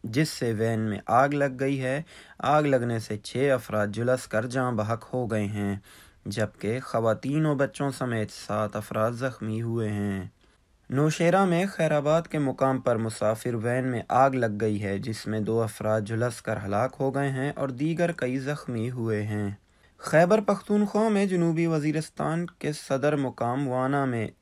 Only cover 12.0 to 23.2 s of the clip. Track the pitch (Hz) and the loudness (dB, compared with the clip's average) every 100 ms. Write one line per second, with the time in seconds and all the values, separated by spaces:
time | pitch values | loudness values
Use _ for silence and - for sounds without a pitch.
12 | 143 160 165 151 139 - 135 131 127 113 | 4 2 2 -2 -2 2 2 2 0 0
13 | 113 - 107 110 127 117 117 123 131 120 | -2 0 0 0 -2 -2 -2 0 -2 -4
14 | - 123 135 131 117 104 110 104 104 98 | 0 4 4 4 0 0 0 0 -2 -2
15 | 104 110 - 107 104 113 110 - 107 110 | -4 -8 -4 -2 0 0 -2 -2 0 0
16 | 104 113 120 117 - 107 95 101 127 - | 0 -2 -2 -4 -6 -6 -2 0 0 0
17 | 135 135 139 135 147 147 135 123 156 165 | -2 0 -2 -2 -4 -4 -6 -2 -2 0
18 | 170 165 127 131 131 147 - 120 117 123 | -2 -2 -4 -2 -4 -6 -6 -4 -4 -4
19 | 113 107 104 104 104 98 _ _ _ _ | -2 -2 -2 -2 -2 -6 _ _ _ _
20 | - 156 175 214 208 196 - 208 208 208 | 2 4 6 4 4 -2 0 2 2 2
21 | 220 202 196 185 170 160 165 160 151 151 | 2 2 2 2 2 2 2 2 0 -2
22 | 156 - 147 165 175 - 156 151 - 135 | -4 -4 -2 -2 -4 -6 -6 -6 -4 0
23 | 147 151 | 2 2